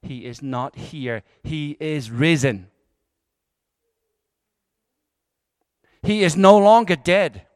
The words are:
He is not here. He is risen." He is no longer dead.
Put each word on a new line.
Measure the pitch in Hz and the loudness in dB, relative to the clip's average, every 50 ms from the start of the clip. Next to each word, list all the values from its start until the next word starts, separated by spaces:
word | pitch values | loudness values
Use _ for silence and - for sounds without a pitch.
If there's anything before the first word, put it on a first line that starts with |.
| - | -14
He | - 143 123 - | -14 -16 -14 -14
is | 123 117 - - | -16 -16 -14 -12
not | 135 131 123 127 139 _ | -8 -8 -8 -8 -8 _
here. | - - - - 156 131 123 117 110 - _ _ _ _ | -16 -20 -18 -14 -12 -8 -8 -8 -8 -10 _ _ _ _
He | - 156 156 147 147 147 _ | -10 -8 -8 -8 -10 -10 _
is | 156 156 156 151 127 110 | -8 -8 -8 -8 -8 -10
risen." | 117 117 135 165 170 147 123 139 117 98 92 98 _ _ _ _ _ _ _ _ _ _ _ _ _ _ _ _ _ _ _ _ _ _ _ 466 453 440 _ 440 415 _ _ _ _ _ _ _ _ _ _ _ _ _ _ _ _ _ _ _ _ _ _ _ _ _ _ _ _ _ _ _ _ _ _ _ _ _ - | -4 -2 0 2 2 2 0 -2 -4 -4 -10 -18 _ _ _ _ _ _ _ _ _ _ _ _ _ _ _ _ _ _ _ _ _ _ _ _ _ _ _ _ _ _ _ _ _ _ _ _ _ _ _ _ _ _ _ _ _ _ _ _ _ _ _ _ _ _ _ _ _ _ _ _ _ _ _ _ _ _ -4
He | - 208 214 196 | -4 -2 0 0
is | 175 151 | 0 2
no | 170 196 190 202 208 | 4 6 8 8 8
longer | 202 202 220 226 233 185 185 | 8 6 6 4 4 0 -4
dead. | 147 127 175 175 196 196 156 110 95 - _ _ | -4 0 0 0 0 0 -2 -4 -10 -20 _ _